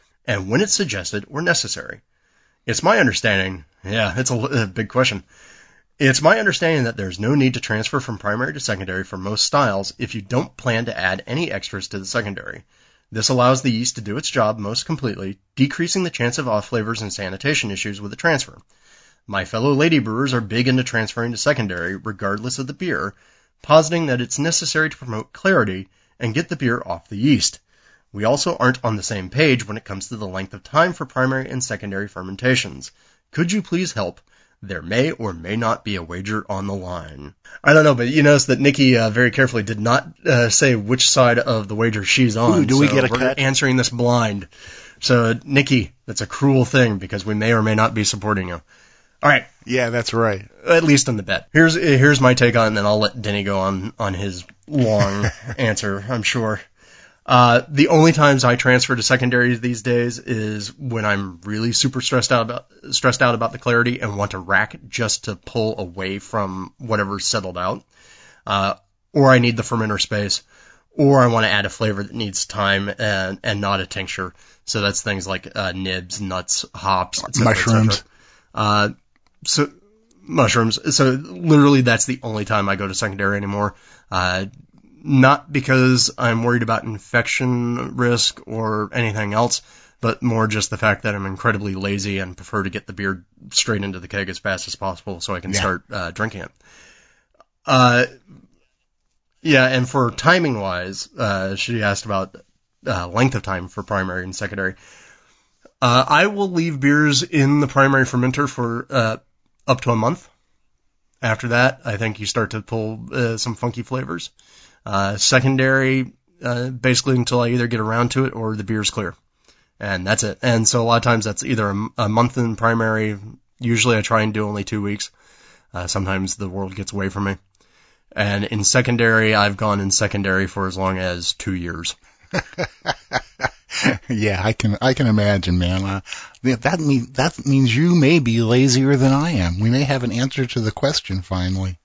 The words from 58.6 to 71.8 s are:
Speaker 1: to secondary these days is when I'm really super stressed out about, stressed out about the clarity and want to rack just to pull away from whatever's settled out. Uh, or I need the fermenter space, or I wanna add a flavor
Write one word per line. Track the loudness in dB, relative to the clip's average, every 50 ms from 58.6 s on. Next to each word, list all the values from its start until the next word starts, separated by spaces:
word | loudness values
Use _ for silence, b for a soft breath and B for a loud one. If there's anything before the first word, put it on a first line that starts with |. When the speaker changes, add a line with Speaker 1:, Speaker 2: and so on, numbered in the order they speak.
| 4 4 4 4 4 0 -2
Speaker 1:
to | -2 0
secondary | 2 2 2 2 2 2 2 2 2 0
these | 0 -2 -4 -4 -4
days | -2 0 0 2 0 -2 -4 -8
is | -6 -4 -4 -4 -4 -4 -6 -6 -8 -12 -12
when | -10 -8 -6 -4 -2 0
I'm | 0 0 0 -2 -6 -10 -12 -10
really | -6 -4 -2 -2 -2
super | 0 0 0 0 -2 -2
stressed | -4 0 0 0 0 2
out | 2 0
about, | 0 -2 -6 -12 -12 _ _ -20 -12 -8
stressed | -4 0 0 0 2 2
out | 2 2 2
about | 0 -2 -4
the | -6 -4
clarity | -2 0 2 2 2 2 0 -2
and | -4 -6 -4
want | -4 -4 -4
to | -4 -8
rack | -4 0 2 2 2 0 -6 -16 -18 -10
just | -6 -4 -2 -2 -2 -4 -6
to | -8 -10
pull | -10 -10 -8 -4 -2 -2 -2 -2 -4
away | -8 -10 -8 -6 -6 -6 -6 -8
from | -8 -6 -4 -4 -4 -4 -4 -8 -10 -12 _ -12
whatever's | -6 -2 0 0 0 -2 -4 -4 -4
settled | -2 -2 -2 -4 -6 -6 -4
out. | -4 -4 -4 -6 _ _ b b b b b b b b b b b
Uh, | -2 0 0 0 0 -2 -6 _ _ _ _ _ _
or | 2 4 8 8
I | 8 8
need | 6 4 0
the | 0
fermenter | -4 -4 -2 -2 -2 -2 -2 -2
space, | -2 -4 -4 -4 -2 -2 -4 -6 _ b b b b b b b b b -2
or | 2 4 6 8 6
I | 6 6
wanna | 4 2 2 2
add | 2 0 -2
a | -2
flavor | -4 -2